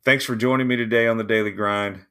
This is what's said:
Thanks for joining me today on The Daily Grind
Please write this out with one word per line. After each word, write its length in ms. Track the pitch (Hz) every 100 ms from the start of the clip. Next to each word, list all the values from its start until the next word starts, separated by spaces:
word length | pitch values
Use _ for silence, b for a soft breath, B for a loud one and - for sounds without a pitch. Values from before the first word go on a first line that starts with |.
| -
Thanks 180 | 135
for 140 | - 117
joining 300 | 123 131 127
me 100 | 123
today 280 | 117 117 117
on 100 | 113
The 80 | 104
Daily 260 | 110 104
Grind 540 | 98 104 101 101 95 -